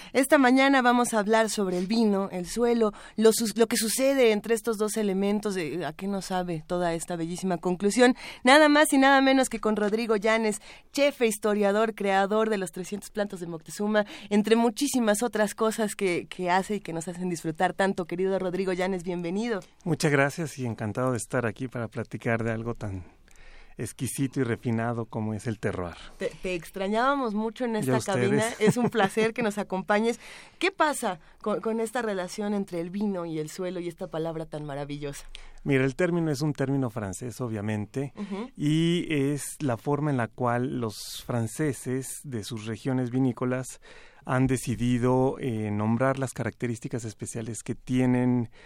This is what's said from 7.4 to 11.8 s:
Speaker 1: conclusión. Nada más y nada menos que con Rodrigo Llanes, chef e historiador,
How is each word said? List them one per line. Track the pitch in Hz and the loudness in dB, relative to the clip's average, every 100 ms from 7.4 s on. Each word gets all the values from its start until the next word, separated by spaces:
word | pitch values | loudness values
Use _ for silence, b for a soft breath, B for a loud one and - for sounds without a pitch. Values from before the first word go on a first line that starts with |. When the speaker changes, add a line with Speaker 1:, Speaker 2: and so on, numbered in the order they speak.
| 190 175 | -2 -2
Speaker 1:
conclusión. | 185 180 202 208 247 - B B | -2 0 0 6 6 6 B B
Nada | 247 294 302 | 8 8 10
más | 294 311 | 8 6
y | 277 | 6
nada | 269 277 | 8 8
menos | 269 269 247 | 6 4 4
que | 226 | 0
con | 220 | 0
Rodrigo | 214 208 220 233 | 0 0 0 0
Llanes, | 214 220 226 214 202 B B _ | 2 2 2 2 -2 B B _
chef | - 285 - | 2 2 4
e | 226 | 0
historiador, | 208 214 208 202 208 | 2 0 2 2 2